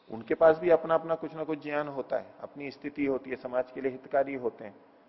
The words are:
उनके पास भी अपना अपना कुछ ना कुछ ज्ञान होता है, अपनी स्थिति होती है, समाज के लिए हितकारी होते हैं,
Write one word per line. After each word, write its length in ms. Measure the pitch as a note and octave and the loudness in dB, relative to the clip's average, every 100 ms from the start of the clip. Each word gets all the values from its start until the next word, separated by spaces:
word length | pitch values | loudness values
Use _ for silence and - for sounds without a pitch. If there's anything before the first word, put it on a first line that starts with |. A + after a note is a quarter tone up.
| - | -14
उनके 260 | A2 A2+ D#3+ | -8 -4 6
पास 220 | E3 D#3 | 6 6
भी 120 | F3 | 6
अपना 240 | D#3+ D#3+ | 4 4
अपना 220 | D#3+ E3 D#3+ | 0 0 -4
कुछ 180 | D#3 | -4
ना 100 | D#3 | -6
कुछ 200 | D3+ D3+ | -6 -6
ज्ञान 240 | D3 D3 D3 | -4 -4 -2
होता 300 | C3+ B2 A#2+ | -6 -4 -4
है, 180 | F#2+ - | -6 -14
अपनी 320 | A2 C#3+ C#3 | -16 -12 -12
स्थिति 340 | - D3 C#3+ C#3 | -10 -8 -2 0
होती 240 | B2+ C3+ | 0 -4
है, 60 | B2 | -8
समाज 360 | B2+ B2 B2+ | -4 -4 -4
के 100 | C3+ | -4
लिए 100 | C3 | -4
हितकारी 420 | B2+ - C#3+ C#3 | -4 -2 0 0
होते 320 | C#3 A#2+ - G#2+ | -2 -4 -6 -10
हैं, 80 | - _ _ | -18 _ _